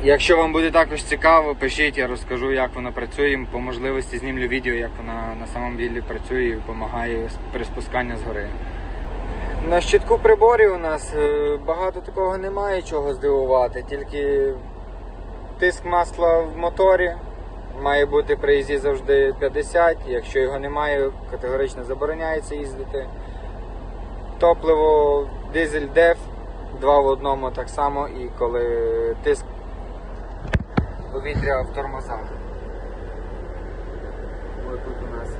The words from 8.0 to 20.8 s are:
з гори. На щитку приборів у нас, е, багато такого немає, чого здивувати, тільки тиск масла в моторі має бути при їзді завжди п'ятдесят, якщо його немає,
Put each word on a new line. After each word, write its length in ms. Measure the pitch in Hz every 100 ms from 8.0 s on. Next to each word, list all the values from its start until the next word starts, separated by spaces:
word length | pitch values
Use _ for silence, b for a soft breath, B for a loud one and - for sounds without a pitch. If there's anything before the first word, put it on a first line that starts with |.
| 123 113
з 40 | 117
гори. 200 | 104 101 98 - - - - - - - B B B 156
На 120 | 175
щитку 360 | 175 202 - -
приборів 560 | 220 214 226 240 214
у 40 | 180
нас, 360 | 165 156 - 151
е, 420 | 147 147 147 147 143
багато 320 | 165 185 185
такого 380 | - - 185 190
немає, 440 | 190 196 202 190
чого 320 | 175 156 143
здивувати, 720 | 135 143 139 131 131 123 127 123
тільки 640 | 139 143 147 143 139 135 131 127 - - - - - - - - -
тиск 260 | 180 180 175
масла 540 | 175 170 - 170 165
в 180 | 160 156
моторі 540 | 170 170 190 185 175 165 - - - - - 131
має 220 | 143 143 143
бути 300 | 147 147 143
при 200 | 143 143
їзді 200 | 135 143
завжди 560 | 135 135 135 139 135 135
п'ятдесят, 580 | 139 139 147 175 170 165 -
якщо 320 | 123 110 139
його 200 | 131 139
немає, 500 | 139 143